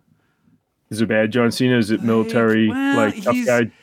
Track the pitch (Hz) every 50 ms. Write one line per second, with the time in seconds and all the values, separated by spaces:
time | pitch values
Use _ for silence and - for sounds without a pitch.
0 | _ _ _ _ _ _ _ _ _ _ _ _ _ _ _ _ _ - 107 104
1 | 113 101 113 110 110 107 107 123 120 117 110 - 131 127 127 120 110 95 113 98
2 | 107 117 113 113 110 113 113 120 113 113 110 110 110 107 110 - 277 277 277 -
3 | 110 104 104 226 190 123 240 247 240 127 120 120 120 104 - _